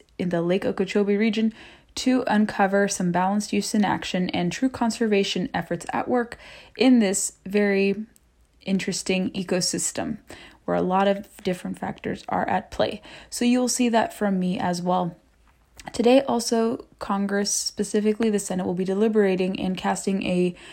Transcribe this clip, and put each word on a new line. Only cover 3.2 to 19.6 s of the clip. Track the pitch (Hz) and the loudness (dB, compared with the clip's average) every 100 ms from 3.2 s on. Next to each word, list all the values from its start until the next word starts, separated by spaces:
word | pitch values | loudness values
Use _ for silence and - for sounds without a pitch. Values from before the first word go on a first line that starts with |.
| 185 208 208 | 0 0 0
use | 202 - | -2 0
in | 214 | 0
action | 185 - - 185 180 | 2 0 -2 -2 -2
and | 180 175 | -2 -2
true | - 262 | -2 -4
conservation | - 233 - 226 196 196 190 - | 0 -2 0 2 2 2 -2 -2
efforts | 180 170 170 - | -4 -4 -6 -4
at | 220 - | -6 0
work | 247 233 - - - - - | -2 -2 -10 -18 -20 -20 2
in | 262 247 | 6 6
this | 196 196 - - | 4 0 -4 -8
very | 185 208 202 196 196 196 220 _ _ _ _ _ - | -2 2 2 4 2 0 -6 _ _ _ _ _ -2
interesting | 190 196 180 - 190 185 | -2 -2 -4 -2 0 -2
ecosystem | 196 180 185 175 - - - 80 - - - - - | -4 -2 -2 -2 -4 -4 -4 -6 -8 -12 -20 -20 -12
where | - | -4
a | 175 | -2
lot | 180 190 196 | 2 2 2
of | 196 208 - | 0 -6 -8
different | 190 180 190 185 | -6 -4 -6 -8
factors | 190 - - - - | -8 -8 -8 -8 -4
are | 185 - | -2 0
at | 190 - | -2 -4
play. | - 214 208 - - - | -2 -2 -4 -16 -20 -14
So | - | -2
you'll | 240 247 247 | 2 2 0
see | - 240 | 0 2
that | 226 - | 2 0
from | - 202 190 | -2 0 0
me | 180 175 | 0 -2
as | 180 175 | -2 -2
well. | 175 180 175 - _ _ _ _ _ - - | 0 0 -2 -6 _ _ _ _ _ -20 -10
Today | - 233 262 | 2 6 6
also, | - 233 - 226 226 254 - _ | 4 -2 0 0 0 -2 -8 _
Congress, | - 196 196 202 202 | -4 -2 0 0 0
specifically | - - - 208 214 214 214 226 | -2 -4 -4 -2 2 2 2 0
the | 202 | 0
Senate, | 202 185 | -2 -4
will | 190 | -2
be | 180 190 | -2 -2
deliberating | 190 226 214 196 185 185 - | 2 2 4 4 2 0 -2